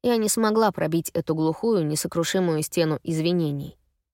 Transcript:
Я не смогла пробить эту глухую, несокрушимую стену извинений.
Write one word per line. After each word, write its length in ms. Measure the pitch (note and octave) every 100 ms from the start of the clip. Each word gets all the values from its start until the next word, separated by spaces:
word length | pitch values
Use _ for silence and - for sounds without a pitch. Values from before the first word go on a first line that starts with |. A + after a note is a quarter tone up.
Я 140 | B3 A#3
не 100 | G#3+
смогла 420 | - A3 G#3+ A3
пробить 400 | - D#3 E3 -
эту 240 | - -
глухую, 500 | D#3+ D#3 D#3+ A3+ G#3+
несокрушимую 760 | D#3 D3+ E3+ E3+ E3 F#3+ F3+ D#3
стену 380 | D#3 - D#3+ D3+
извинений. 760 | - D#3+ D#3+ F3 D#3 C#3+ C#3+ - _ _ _